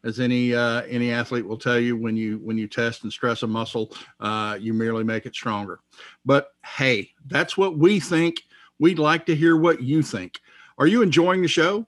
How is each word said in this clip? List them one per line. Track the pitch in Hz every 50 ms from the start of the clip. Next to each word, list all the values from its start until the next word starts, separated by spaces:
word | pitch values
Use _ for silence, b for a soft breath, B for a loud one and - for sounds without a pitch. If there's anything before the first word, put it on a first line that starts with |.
| -
as | 117 110 120
any, | 127 123 123 123 123 123 120
uh, | 120 120 117 117 120
any | - 117 120 120 120 120
athlete | 120 123 120 - 127 120 110
will | 95 110
tell | 117 - 127 120 120
you, | 120 120 120
when | 113 117 113 110
you, | 113 110 110 107 107 -
when | 110 110 110
you | 110
test | 104 - - 117 117 113 -
and | - 107
stress | - - - 123 117 - -
a |
muscle, | 113 110 113 113 113 - 120 110 110 B B B B B _
uh, | 104 104 107 110 107 107 104 98
you | 104 113 110
merely | 110 113 113 113 113 113
make | 110 110 110 -
it | 123 -
stronger. | - - 120 107 101 101 95 90 - _ _ B B B B B B _
But | 127 135 139 - - _ _ _
hey, | - - - 139 131 123 104 95 _ _ _ _ 139
that's | 175 143 170 - -
what | - 196 190 160 151
we | 151 185 208 196
think. | 135 - 175 160 165 170 165 - _ b b b b b b _
We'd | 143 170 190 156
like | 151 151 160 160 165
to | - 165
hear | 147 160 165 165
what | 160 160 170 160 -
you | 127 131 147 160
think. | 147 - - 104 90 90 - - b b b b b b b
Are | - 139
you | 156 208 247
enjoying | 233 185 135 170 170 180 185 185
the | 180 160
show? | - - 160 175 202 214 226